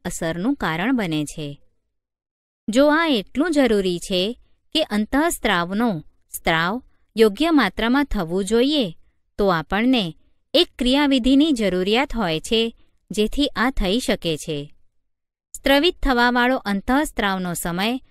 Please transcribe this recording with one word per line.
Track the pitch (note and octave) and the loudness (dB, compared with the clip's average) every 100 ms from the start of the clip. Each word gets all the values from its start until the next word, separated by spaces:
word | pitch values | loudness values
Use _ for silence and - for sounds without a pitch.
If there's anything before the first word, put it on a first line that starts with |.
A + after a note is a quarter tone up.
અસરનું | F3+ - E3 E3+ A3 | -10 -6 -4 -2 -2
કારણ | C#4+ F#3 D#3+ G#3+ B3+ | -2 -4 -2 -2 -2
બને | F#3 D3+ | 0 -2
છે. | D3 - D3 C#3+ _ _ _ _ _ _ _ _ _ _ - | -4 -8 -12 -14 _ _ _ _ _ _ _ _ _ _ -2
જો | A3+ D4 | 4 4
આ | D4+ E4 | 4 2
એટલું | A#3 - A#3+ F4 | -2 -4 -4 0
જરૂરી | D4 B3 G#3 F#3+ F3 | 2 2 2 0 -4
છે | - F3+ G3 B3 _ _ _ | -4 -4 -4 -6 _ _ _
કે | D#4 | -4
અંતઃસ્ત્રાવનો | D#4 G#3 G#3+ C4+ E4+ - A#3 F3+ F3 G3+ A#3+ D#3+ - _ _ | -2 -2 -2 0 -2 -2 -2 -2 -2 -2 -2 -2 -8 _ _
સ્ત્રાવ | - F3+ D#3+ F3 B3 - _ _ G#3 | -6 0 0 0 -4 -10 _ _ 2
યોગ્ય | A3 G3 E4 | 2 4 2
માત્રામાં | D4+ G3+ - A3 C#4 | 2 2 0 0 0
થવું | C#4+ G#3 E3 F#3 | 0 -2 -2 -4
જોઈએ, | G3 A3+ C4+ D4+ F#3+ - _ _ _ - | 0 2 2 0 -2 -6 _ _ _ -2
તો | G3+ | 0
આપણને | E3 - G3 B3 B3+ F3 - _ _ _ | 0 0 0 2 2 0 -8 _ _ _
એક | D4+ F4+ - | 0 2 0
ક્રિયાવિધિની | B3 C4+ C#4+ C4+ A#3+ C4+ D#4+ | 0 2 2 2 4 4 4
જરૂરિયાત | A#3+ G3+ F3+ F#3 A3+ C4+ A#3 | 2 0 0 0 0 0 -2
હોય | F3+ D#3+ | -2 -4
છે | - A3+ A3+ - _ _ - | -2 -2 -2 -8 _ _ -8
જેથી | F#3+ G#3+ - - | -2 -2 0 -2
આ | F#3 F3 | 0 -2
થઈ | - F#3+ A#3 | 0 0 0
શકે | - G3 E3+ D#3 | -2 -2 -4 -6
છે. | - D3 D3 - _ _ _ _ _ _ _ | -6 -8 -10 -16 _ _ _ _ _ _ _
સ્ત્રવિત | - C4+ C#4 E4+ - | -4 2 4 2 0
થવાવાળો | C#4 A#3+ B3 B3 B3 C4 | 0 2 2 2 0 0
અંતઃસ્ત્રાવનો | G3+ G3 - C4+ D#4 - G#3 F#3+ F3+ | -2 -4 0 0 0 -2 -2 -2 -4
સમય | E3 F3+ F3 G#3+ B3+ - | -6 -6 -2 -2 -4 -8